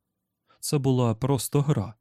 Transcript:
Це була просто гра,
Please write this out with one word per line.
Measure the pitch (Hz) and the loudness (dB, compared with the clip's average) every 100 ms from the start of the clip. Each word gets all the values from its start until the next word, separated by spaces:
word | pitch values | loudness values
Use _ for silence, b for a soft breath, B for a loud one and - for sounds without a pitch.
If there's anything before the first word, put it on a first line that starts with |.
| _ _ _ _ _ b | _ _ _ _ _ b
Це | - 151 | -4 0
була | 135 127 120 110 | 2 2 2 0
просто | 131 139 - 143 | -2 -2 0 -2
гра, | 143 135 104 - | 0 -2 -4 -12